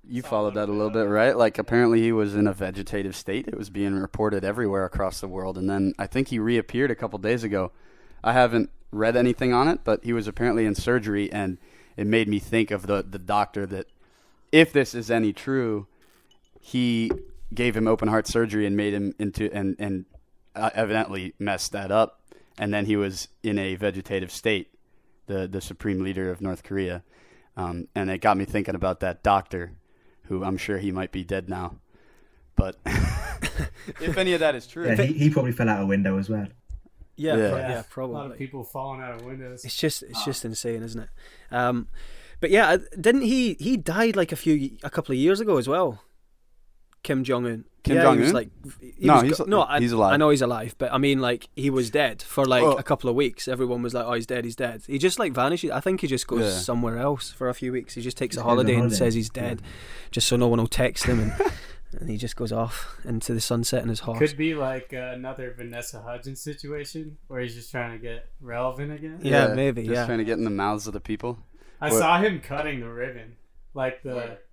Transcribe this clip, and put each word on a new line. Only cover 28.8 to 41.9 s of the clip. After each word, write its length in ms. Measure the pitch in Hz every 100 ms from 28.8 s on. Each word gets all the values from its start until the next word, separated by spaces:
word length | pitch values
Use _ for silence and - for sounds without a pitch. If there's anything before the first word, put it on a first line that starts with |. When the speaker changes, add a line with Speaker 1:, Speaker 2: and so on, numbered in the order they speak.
| 95 90
Speaker 1:
that 200 | 92 85
doctor, 520 | 104 98 - 90 87 - _ _ _ _
who 200 | - 92
I'm 140 | 95 95
sure 220 | - 98
he 120 | 98
might 200 | 92 92
be 120 | 92
dead 240 | 87 98 92
now. 280 | 92 90 - _ _ _ _ _ _ _
But 200 | - 95 -
<laughs> 40 | - - - - - - - - 143 - - -
if 160 | 165 170
any 160 | 185
of 60 | 170
that 160 | 156
is 100 | 127 -
true. 200 | 160 170
Speaker 3:
Yeah, 80 |
he, 180 | 202 170
he 160 | 151 147
probably 220 | 143 123
fell 180 | 117 113
out 120 | 101
a 40 |
window 320 | 98 98 95 95
as 120 | 98
well. 180 | 107 101 - - - - _ -
Speaker 4:
Yeah, 200 | - 156
Speaker 1:
Yeah. 140 | 113 104
Speaker 4:
pro-, 80 | 90
Speaker 2:
Yeah. 20 |
Speaker 4:
yeah, 60 | 92
Speaker 2:
A 60 |
lot 60 | 120
of 100 | 113
Speaker 4:
probably. 480 | - 131 131 139 113
Speaker 2:
people 260 | 135 135
falling 380 | 117 135 135 131
out 120 | 127
of 80 | 117
windows. 400 | 123 131 127 123
Speaker 4:
It's 100 | 123 -
just, 260 | 156 -
it's 160 | - -
Speaker 2:
Ah. 40 |
Speaker 4:
just 200 | - 131
insane, 380 | 117 110 120 113
isn't 180 | 117 117
it? 80 | - - - - -
Um, 360 | 123 123 123 117